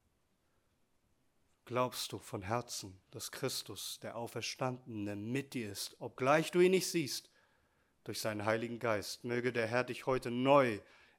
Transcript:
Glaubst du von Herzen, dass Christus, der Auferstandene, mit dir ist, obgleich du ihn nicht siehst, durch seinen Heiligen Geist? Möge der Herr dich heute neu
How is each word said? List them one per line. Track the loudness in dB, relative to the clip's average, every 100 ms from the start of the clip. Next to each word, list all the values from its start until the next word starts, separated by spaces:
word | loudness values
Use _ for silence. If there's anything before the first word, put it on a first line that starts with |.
| _ _ _ _ _ _ _ _ _ _ _ _ _ _ _ _ -4
Glaubst | 0 0 0 -6
du | -8
von | -8 -8
Herzen, | -2 -2 -2 -8 -10 -14 _
dass | -12 -10
Christus, | -6 -4 -4 -8 -10 -10 -10
der | -10 -8
Auferstandene, | -8 -6 -8 -4 -4 -4 -8 -6 -4 -4
mit | -4 -4 -4
dir | -6 -6
ist, | -6 -8 -8
obgleich | -12 -2 4 4 4
du | 6
ihn | 6
nicht | 6 2
siehst, | -2 -2 -4 -10 _ _ _ _ _ _ _ -10
durch | -4
seinen | -2 0 0
Heiligen | 0 0 -2
Geist? | 0 0 -2 -8
Möge | -4 0 0
der | 0 2
Herr | 2
dich | 0 -2 -2
heute | 0 0
neu | 2 6 8 8 2 -6 -20 -20